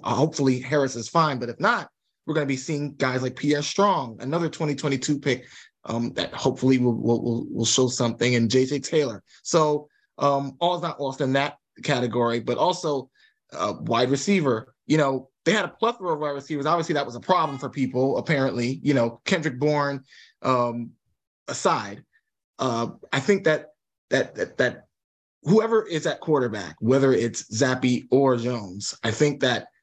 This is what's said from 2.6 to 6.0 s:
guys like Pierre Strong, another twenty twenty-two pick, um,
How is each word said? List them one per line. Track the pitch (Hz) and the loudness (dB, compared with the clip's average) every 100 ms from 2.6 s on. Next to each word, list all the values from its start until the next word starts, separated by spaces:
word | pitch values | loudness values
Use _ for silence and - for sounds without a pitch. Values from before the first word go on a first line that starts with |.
| 147 147 147 - | -4 -4 -4 -2
guys | 131 127 | 0 0
like | 127 - | -4 -2
Pierre | 147 147 | 0 0
Strong, | 151 - 202 175 127 110 | 0 2 2 2 -2 -8
another | 123 165 165 | -4 -2 -4
twenty | - 151 | -4 -4
twenty-two | 143 151 135 143 143 | -2 -2 -2 -2 -2
pick, | 143 127 - - - _ | 0 -4 -6 -20 -20 _
um, | - 117 | -6 -4